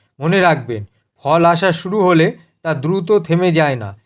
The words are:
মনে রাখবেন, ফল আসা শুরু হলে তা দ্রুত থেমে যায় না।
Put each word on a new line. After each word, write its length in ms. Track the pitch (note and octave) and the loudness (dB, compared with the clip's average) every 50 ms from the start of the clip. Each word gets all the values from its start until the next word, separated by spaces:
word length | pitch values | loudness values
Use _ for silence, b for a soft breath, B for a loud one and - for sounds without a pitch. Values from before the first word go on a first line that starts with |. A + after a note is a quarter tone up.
| _ _ _ - | _ _ _ -8
মনে 200 | C3+ D#3 F#3 G3 | -4 -2 0 2
রাখবেন, 440 | F#3 F3 D#3 C3+ A#2 A2+ A#2 A2 G2+ - _ _ _ _ _ _ - | 4 2 2 0 -2 -8 -8 -10 -10 -12 _ _ _ _ _ _ -2
ফল 220 | C#3 D3+ E3+ E3+ | 0 2 2 4
আসা 280 | E3+ F3 E3 G3 F#3+ E3 | 4 2 2 0 0 -2
শুরু 280 | - - F#3 G3 A3 | -2 -4 -4 -2 0
হলে 360 | F#3+ F3+ F3 D#3+ D#3+ G3+ B3 b b b b b - | 2 4 4 4 2 2 -2 b b b b b -8
তা 120 | E3 D#3 | -6 -6
দ্রুত 440 | C3+ B2+ D#3 F#3 G3 F3+ E3+ G#3+ G3+ | -4 -4 -4 -4 -4 -2 0 0 0
থেমে 340 | D#3+ - E3 E3+ F3+ F#3 E3 | 0 0 -2 0 0 0 2
যায় 240 | E3 D#3 D3 C3+ | 2 0 0 0
না। 200 | B2 G#2+ G2 G2+ _ _ | -4 -8 -12 -14 _ _